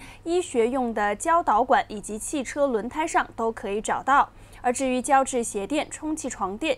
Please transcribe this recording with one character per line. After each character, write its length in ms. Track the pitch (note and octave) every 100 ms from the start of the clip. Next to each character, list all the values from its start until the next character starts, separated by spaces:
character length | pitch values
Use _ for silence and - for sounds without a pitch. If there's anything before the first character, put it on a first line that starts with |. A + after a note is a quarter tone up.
| - -
医 180 | E4 F4+
学 260 | F4 B3 A3+
用 240 | C4+ A#3+
的 240 | G#3+ G#3 G#3
胶 260 | E4 E4+
导 220 | E4+ G#3+
管 180 | B3+ A3 -
以 100 | G#3
及 200 | F#3+ G#3+
汽 260 | - D4+
车 220 | A#3+ D4+ C#4+
轮 200 | A3+ G#3
胎 200 | D4 C4+
上 200 | A#3+ A#3+
都 160 | - A3+
可 200 | A3+ G3+
以 100 | G#3
找 220 | A3 D3
到。 260 | - C#4 - - - -
而 100 | B3
至 160 | B3 C4
于 140 | B3+
胶 240 | B3 C4+
质 180 | C4+ B3+
鞋 240 | A3+ G#3 G3
垫、 220 | D4 -
充 240 | - D#4
气 140 | D#4 C4
床 300 | - F#3+ G3+
垫、 180 | D#4+